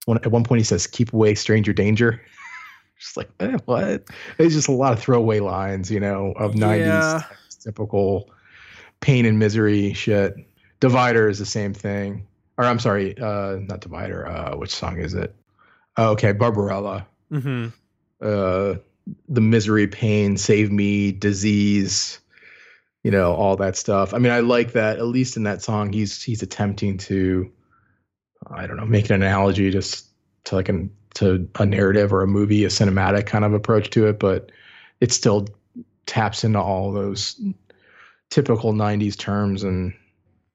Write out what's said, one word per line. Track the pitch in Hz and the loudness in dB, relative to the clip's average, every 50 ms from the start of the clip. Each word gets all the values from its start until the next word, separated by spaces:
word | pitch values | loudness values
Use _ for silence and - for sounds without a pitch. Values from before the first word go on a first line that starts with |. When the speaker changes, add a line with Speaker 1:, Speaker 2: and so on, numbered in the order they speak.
| - | -2
Speaker 1:
one, | - 113 113 | -2 0 0
at | - 113 | 0 2
one | 113 117 113 | 2 2 2
point | - 127 117 | 2 2 2
he | 107 | 4
says, | - 104 104 - | 2 0 0 -2
"Keep | - - - 120 - - | -4 -2 -2 -2 0 2
away, | 110 110 107 104 | 4 4 4 4
stranger | - - - 107 110 104 107 98 | 2 0 2 2 2 2 2 0
danger." | 104 98 104 107 104 120 117 120 120 - | 2 2 2 2 4 4 2 2 -2 -8
<laughs> | _ _ - - - - - - - - - _ _ _ _ | _ _ -20 -20 -20 -18 -18 -20 -20 -20 -20 _ _ _ _
Just | - - - | -20 -12 -12
like, | - - - _ - | -12 -12 -12 _ -6
"Eh, | 180 240 269 - - | -4 -4 -2 -4 -2
what?" | - 123 - 196 202 - - - - - - - - - - | -2 -2 0 0 -2 -4 -4 -8 -12 -20 -20 -18 -12 0 4
It's | 160 170 156 | 4 4 4
just | 156 - - | 2 2 0
a | 135 | 0
lot | 123 139 131 120 | 2 2 2 2
of | 113 | 0
throwaway | - - 127 120 113 113 107 104 | 2 2 2 4 4 2 2 0
lines, | 101 95 90 92 98 98 98 95 92 92 | 0 -2 -2 -4 -4 -4 -4 -6 -4 -4
you | 110 101 | -4 -2
know, | 101 101 98 98 98 98 98 | -2 -2 -2 -4 -4 -6 -4
of | - 107 104 107 | -4 -4 -2 0
nineties | 107 107 104 107 104 104 | 0 2 2 2 2 2
Speaker 2:
Yeah. | - - 160 160 156 160 160 156 - - - _ _ - - - | 2 2 2 2 0 0 -4 -6 -10 -18 -20 _ _ -20 -16 -14
Speaker 1:
typical | 113 104 - 107 104 - 101 98 95 98 95 - - _ _ _ _ - - - - - - - - _ _ | -14 -10 -8 -8 -4 0 0 0 2 0 -2 -4 -8 _ _ _ _ -20 -20 -20 -20 -20 -20 -20 -20 _ _
pain | - - 135 123 117 | 0 2 4 4 4
and | 113 107 107 | 4 4 4
misery | 110 104 104 113 107 104 104 104 101 101 90 | 4 2 2 2 2 4 4 2 2 0 -2
shit. | - - 117 107 101 98 95 98 - - _ _ _ _ _ _ _ | -4 -2 0 2 2 2 0 -2 -8 -16 _ _ _ _ _ _ _
Divider | - 131 123 127 123 123 117 113 107 107 | 2 4 4 4 4 4 4 4 4 4
is | 98 98 | 2 0
the | 101 | -6
same | 95 - 110 101 98 95 | -6 -6 -6 -4 -6 -6
thing. | - - 101 101 101 98 101 101 110 101 - _ _ _ _ _ - | -8 -8 -6 -6 -6 -6 -6 -8 -10 -14 -16 _ _ _ _ _ -2
Or | 120 | 0
I'm | 123 120 117 | 0 0 0
sorry, | 123 120 101 104 98 95 - - | 0 0 0 0 -2 -4 -6 -6
uh, | 127 107 104 101 98 98 98 95 | -6 -6 -4 -4 -4 -6 -6 -8
not | 98 95 104 98 | -8 -10 -10 -12
Divider. | - 87 85 85 - 95 92 87 - | -12 -14 -12 -10 -10 -8 -8 -10 -10
Uh, | - 85 80 - - - | -10 -10 -8 -8 -8 -8
which | - - - - | -8 -8 -10 -10
song | - - - 90 85 | -8 -8 -8 -6 -6
is | 85 - 92 | -8 -6 -6
it? | 92 - - - _ _ _ _ _ _ _ _ _ _ _ _ | -6 -8 -8 -10 _ _ _ _ _ _ _ _ _ _ _ _
Oh, | - 113 110 | 0 2 2
okay, | 107 104 - 104 98 | 2 2 2 2 2
Barbarella. | 101 123 120 107 104 101 101 95 101 101 101 95 95 92 - _ _ _ _ 156 | 2 2 2 2 0 -2 -2 -2 -4 -4 -6 -8 -8 -10 -14 _ _ _ _ -8
Speaker 2:
Mm-hmm. | 143 123 135 131 120 117 117 117 _ _ _ _ _ _ _ _ _ | -6 -6 -4 -6 -6 -6 -8 -10 _ _ _ _ _ _ _ _ _
Speaker 1:
Uh, | - 107 104 101 98 92 92 95 101 101 92 - - _ _ _ _ - - - _ - | -4 -2 -2 0 0 0 0 0 0 -2 -4 -6 -10 _ _ _ _ -16 -16 -16 _ -2
the | 135 120 | 0 2
misery, | 110 110 117 113 101 107 107 107 104 | 4 4 4 4 4 2 2 2 2
pain, | 101 - - 117 110 104 107 104 101 98 | 2 0 -2 0 0 2 2 2 2 2
save | 95 - - 107 104 107 101 | 0 2 4 4 4 4 2
me, | 101 101 101 101 101 101 101 101 95 | 2 2 2 2 2 2 0 0 -2
disease, | 98 104 104 101 92 101 110 104 104 101 104 101 101 95 92 - - - - - - _ _ _ _ - - - - - - - _ _ _ _ _ - | 0 0 -2 0 0 0 2 2 4 4 2 2 2 0 0 -2 -4 -4 -6 -8 -14 _ _ _ _ -20 -20 -20 -20 -20 -20 -20 _ _ _ _ _ -2
you | 113 | 0
know, | 101 98 90 87 85 | 2 2 2 2 2
all | 80 101 98 98 | 2 2 2 2
that | 98 98 95 90 | 2 0 -2 -4
stuff. | - - - 101 98 98 92 95 | -4 -4 -2 0 0 0 0 0
I | 120 | 0
mean, | 123 120 120 | 2 2 4
I | 120 | 2
like | 117 120 123 120 117 120 - | 2 4 2 2 2 2 0
that. | 117 110 107 107 107 | 0 0 0 0 -2
At | 117 | -4
least | 120 120 131 131 123 - | -2 0 -2 -2 -2 -4
in | 113 107 | -4 -4
that | 104 98 101 - | -4 -4 -6 -4
song, | - 107 104 104 101 104 | -4 -2 -2 -2 -2 -2
he's, | 110 107 98 - - - | -2 -4 -4 -6 -8 -8
he's | - 113 110 101 | -8 -6 -6 -6
attempting | 92 - - 107 101 95 - 107 101 95 92 | -8 -6 -4 -4 -4 -2 -4 -4 -4 -4 -6
to, | - - 98 95 92 92 92 92 92 - - _ _ _ _ _ _ _ _ _ _ _ _ _ _ _ _ _ - - | -6 -4 -2 0 0 0 0 -2 -2 -6 -10 _ _ _ _ _ _ _ _ _ _ _ _ _ _ _ _ _ -20 -16
I | - - - | -12 -12 -10
don't | 95 - | -10 -10
know, | - 110 | -8 -2
make | 110 113 104 104 - | 2 2 2 4 2
an | 107 | 2
analogy | 95 98 95 98 98 98 98 92 98 98 95 | 2 2 2 2 2 2 2 2 2 0 0
just | 92 95 95 - - - - _ _ _ _ _ _ _ _ | 0 0 -2 -4 -8 -12 -14 _ _ _ _ _ _ _ _
to, | - 98 | -4 -4
like, | 92 92 - | -2 -2 -2
an, | 98 85 90 98 - _ _ _ _ | -2 -4 -4 -8 -10 _ _ _ _
to | - 101 95 92 92 87 - - - | 0 2 2 2 2 0 -4 -4 -2
a | 104 | 0
narrative | 101 101 101 101 95 95 104 104 98 98 | 0 2 2 2 4 4 4 2 2 2
or | 95 98 | 2 2
a | 98 | 2
movie, | 98 101 104 104 104 107 101 | 2 2 2 2 2 2 2
a | 92 | 0
cinematic | - - 110 98 95 98 95 95 98 101 101 | 2 2 2 2 2 2 2 2 2 0 0
kind | - - 107 104 | 0 0 0 2
of | 104 104 | 2 0
approach | 101 104 - 113 107 101 - | 0 0 2 2 2 0 2
to | - 117 110 | 2 2 4
it, | 107 104 104 | 4 2 2
but | 104 98 95 90 - - - - - - - - - _ _ _ | 0 0 0 0 -4 -10 -18 -20 -20 -20 -20 -20 -20 _ _ _
it | 123 117 - | 0 0 0
still | - - 120 101 104 98 104 - - _ _ _ - - - _ _ _ | 0 2 2 2 2 0 -4 -10 -16 _ _ _ -20 -20 -20 _ _ _
taps | - - 120 110 110 110 - - | -6 -4 -2 -2 -2 -2 -2 0
into | 110 107 101 | 0 0 0
all | 87 98 95 92 95 101 98 | 0 0 -2 -2 -4 -4 -4
those | 101 98 101 98 98 - - - - 214 196 185 - _ _ _ _ _ _ _ - - - _ _ _ _ | -4 -4 -4 -6 -6 -8 -8 -8 -6 -6 -6 -6 -8 _ _ _ _ _ _ _ -20 -20 -20 _ _ _ _
typical | - 151 135 - 117 110 117 113 107 | -2 0 0 2 0 0 0 -2 0
nineties | 107 107 104 104 104 104 101 98 | 0 0 0 0 0 -2 -2 -4
terms | - - - 101 104 104 101 95 98 101 | -6 -6 -4 -2 -2 -2 -2 -2 -2 -4
and | 95 92 92 90 90 - - _ _ _ _ _ _ _ _ _ _ _ | -4 -4 -4 -4 -6 -8 -12 _ _ _ _ _ _ _ _ _ _ _